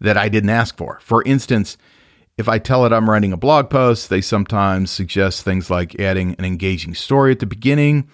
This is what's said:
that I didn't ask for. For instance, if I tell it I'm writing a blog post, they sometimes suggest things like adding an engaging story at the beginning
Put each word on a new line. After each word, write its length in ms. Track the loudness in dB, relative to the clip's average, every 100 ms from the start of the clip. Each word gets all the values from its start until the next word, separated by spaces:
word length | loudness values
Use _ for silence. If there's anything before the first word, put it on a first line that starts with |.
that 160 | 0 0
I 100 | 2
didn't 220 | 0 2
ask 260 | 0 0 -6
for. 240 | -12 -12
For 220 | 0 0
instance, 540 | 2 0 2 0 -2 -8 _ _ _ _ _ -6
if 120 | -2
I 80 | -2
tell 280 | 0 2 4
it 60 |
I'm 180 | 4 4
writing 220 | 2 2
a 60 | 0
blog 320 | 2 2 2
post, 400 | 2 2 0 0
they 100 | -2
sometimes 720 | 0 -2 0 0 0 0 -2
suggest 520 | -6 -4 0 0 -2
things 260 | -2 -4 -2
like 300 | -4 -4 -4
adding 340 | -2 -2 -2 -4
an 60 |
engaging 520 | -6 -4 -4 -4 -8 -12
story 360 | -2 2 2
at 80 | 2
the 60 | -4
beginning 640 | -4 0 2 2 2 -2